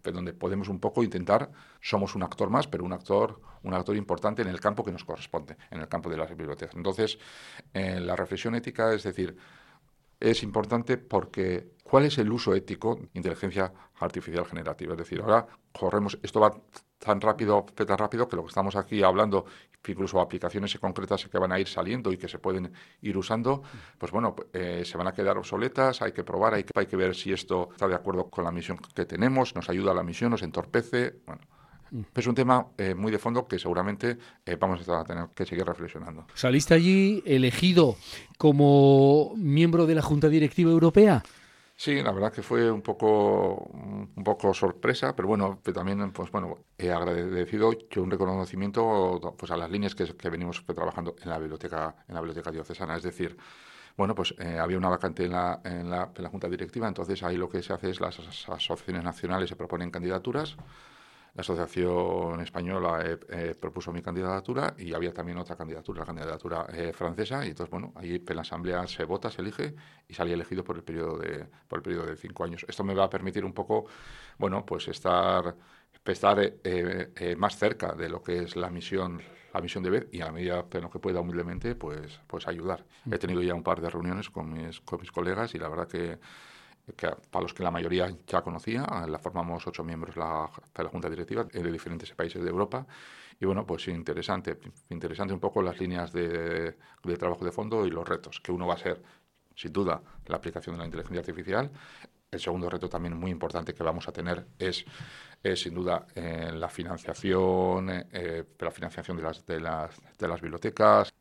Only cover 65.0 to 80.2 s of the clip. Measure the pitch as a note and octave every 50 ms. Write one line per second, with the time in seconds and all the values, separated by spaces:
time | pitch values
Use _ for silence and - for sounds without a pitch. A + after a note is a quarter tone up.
65 | F2 F2 E2+ F2+ E2+ F2 F2 F2+ F2 - E2 - E2 D#2 D#2 D#2+ - - G2 E2
66 | D#2+ E2 E2 D#2 D2+ D#2+ D#2+ D#2+ - F2 E2 E2 - - - E2 E2+ E2+ E2 -
67 | F2+ E2+ E2+ G#2 G#2+ - C3 C#3+ C#3 F2+ D2+ D#2+ E2+ - E2+ F2+ - - - -
68 | F2+ E2+ F2 F2 F2 - E2 E2 E2+ - E2 E2+ F2 F2+ F2 F2 F2+ F2 - -
69 | E2 D2+ F#2 G2 - A2+ - - F2+ G#2+ - - - D3 D3+ - - - - _
70 | _ _ - - F2 E2+ E2+ E2+ E2 - F#2 F#2 F2+ - F2 E2+ - - E2 E2
71 | D#2+ D#2+ D#2+ D#2+ D#2+ D#2+ D#2 D2+ D#2 - - _ _ _ E2+ E2 - F2 F2+ E2+
72 | E2 D#2+ D#2 - - - - - E2+ F2 F2 E2+ - - - - G2 G2 G2 G2
73 | F#2+ F#2 - F#2 F2+ F#2+ F#2 G#2 F#2+ F#2+ F#2 - G2 - G#2+ G#2+ - - - -
74 | - - - - - - - - G#2 F#2+ F#2 G2+ G2 - E2+ F2 - F2 E2+ -
75 | - F#2 F2+ F2+ F2+ F#2 F#2 F2+ F2 F2 E2+ - - - - - _ _ _ _
76 | _ G#2 F#2 - - G2+ G#2 G#2 G2 F2+ - - - F#2 F#2 F2 F2 F2+ F#2 F#2
77 | - - - - F2+ F2 F2 E2 G2+ G2+ - - G#2+ A2 - - F#2 E2+ D#2 D#2+
78 | E2 D#2+ E2 F2 - - F2 F2 F2 E2+ E2+ F2 F2+ F2+ F2 F2 E2+ - G2 F#2+
79 | F#2 F2+ F2 F2 - - - - - - - F2+ F2 E2+ - G2 F2+ F2+ G2 B2+
80 | - - - F2